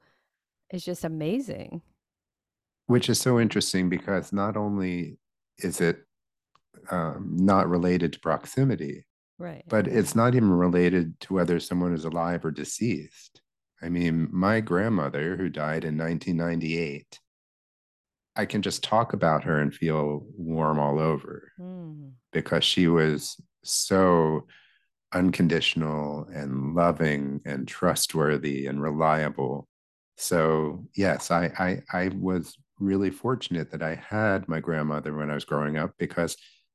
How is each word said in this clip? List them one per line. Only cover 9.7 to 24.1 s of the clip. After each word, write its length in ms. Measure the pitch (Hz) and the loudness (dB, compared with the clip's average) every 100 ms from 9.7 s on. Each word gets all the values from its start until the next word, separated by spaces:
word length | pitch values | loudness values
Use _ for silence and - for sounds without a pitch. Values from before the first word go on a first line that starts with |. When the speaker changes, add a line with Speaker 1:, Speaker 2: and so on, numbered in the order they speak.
| 107 95 | 0 2
Speaker 2:
it's 280 | 113 98 113 | 2 2 2
not 200 | 120 127 | 4 6
even 160 | 104 | 6
related 680 | 87 90 90 90 90 82 - | 6 4 4 4 4 0 -4
to 120 | - | -4
whether 260 | 95 87 85 | 0 2 0
someone 340 | - 90 90 | 0 -2 0
is 120 | 85 80 | -2 -4
alive 400 | 85 85 85 80 | -2 -2 -2 -4
or 60 | |
deceased. 880 | 73 73 - 117 82 76 - - _ _ _ _ _ | -6 -8 -4 -2 -2 -8 -18 -20 _ _ _ _ _
I 80 | 85 | -4
mean, 380 | 87 85 82 78 | 0 2 2 0
my 280 | 87 98 110 | 2 2 2
grandmother, 760 | 110 87 110 101 69 71 80 90 | 2 0 2 0 0 -2 -4 -2
who 120 | 92 | -4
died 340 | 76 76 80 | -4 -2 -2
in 140 | 80 76 | -2 -4
nineteen 400 | 82 82 - 82 | -2 -4 -2 -2
ninety-eight, 840 | 85 82 80 82 80 71 - - _ _ _ _ _ _ _ _ _ _ _ - | 0 -2 -2 -2 -4 -8 -14 -20 _ _ _ _ _ _ _ _ _ _ _ -6
I 100 | 101 | -2
can 160 | 110 | -2
just 220 | 98 - | -2 -2
talk 300 | - 110 - | 0 2 2
about 300 | 98 82 78 | 2 2 2
her 160 | 71 78 | 2 2
and 140 | 73 | 0
feel 520 | - 82 78 73 76 - - | 0 0 0 0 -4 -8 -10
warm 440 | 82 80 78 76 | -4 0 2 2
all 200 | 71 73 | 2 2
over 520 | 80 73 - - - - | 2 0 -4 -16 -18 -18
Speaker 1:
Mm. 540 | 180 185 160 151 139 127 _ | -14 -14 -14 -14 -18 -20 _
Speaker 2:
because 320 | 165 - 82 | -6 -2 0
she 240 | - - 85 | 2 4 4
was 480 | 85 78 73 - - - _ | 6 4 2 -4 -12 -18 _
so 840 | - - - 95 92 | -4 -4 2 4 6